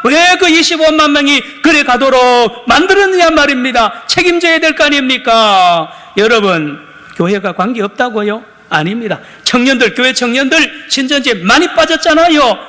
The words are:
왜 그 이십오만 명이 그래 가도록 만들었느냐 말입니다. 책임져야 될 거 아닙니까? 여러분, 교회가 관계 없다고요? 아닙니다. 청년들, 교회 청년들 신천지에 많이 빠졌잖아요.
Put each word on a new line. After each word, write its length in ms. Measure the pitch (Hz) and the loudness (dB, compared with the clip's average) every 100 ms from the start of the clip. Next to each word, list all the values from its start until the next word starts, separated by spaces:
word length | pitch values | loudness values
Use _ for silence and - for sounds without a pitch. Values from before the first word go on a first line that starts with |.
왜 320 | 240 302 349 359 | 0 2 2 2
그 100 | 359 | 2
이십오만 640 | 320 330 330 311 311 302 | 2 0 0 0 2 2
명이 300 | 285 285 285 - - | 2 0 -2 -4 -2
그래 200 | 311 302 | 0 2
가도록 840 | 277 247 269 254 247 240 226 226 - | 2 0 2 2 4 2 0 -4 0
만들었느냐 640 | 262 370 392 392 370 330 | 0 2 2 2 2 2
말입니다. 760 | 311 285 262 254 240 214 - - | 2 0 0 -2 0 -2 -4 -6
책임져야 540 | - 359 349 339 320 | -2 0 0 0 0
될 160 | 320 302 | 0 0
거 80 | |
아닙니까? 1040 | 294 285 262 247 254 226 214 196 180 170 156 - - - | 0 0 -2 -4 0 2 2 2 2 0 -4 -12 -8 -2
여러분, 640 | 220 233 202 170 147 143 - - - - | 2 2 0 -2 -4 -10 -20 -20 -20 -4
교회가 360 | 170 202 196 | -2 -2 -4
관계 300 | 175 190 233 | -4 -4 -4
없다고요? 640 | 208 214 247 220 208 220 - _ _ | -6 -4 -4 -2 -4 -6 -12 _ _
아닙니다. 500 | 156 160 226 220 156 - - | -4 -4 -6 -8 -10 -12 -12
청년들, 520 | - 247 254 254 233 | -4 0 0 2 0
교회 180 | - 254 | 0 -2
청년들 720 | - 247 247 269 320 277 - - | -2 -2 -2 0 0 -2 -6 -8
신천지에 460 | - 262 285 254 | -4 -2 -2 -2
많이 320 | 208 180 262 370 | -2 0 2 2
빠졌잖아요. 840 | - 311 320 339 311 349 302 262 190 | 0 0 0 0 2 2 2 2 -2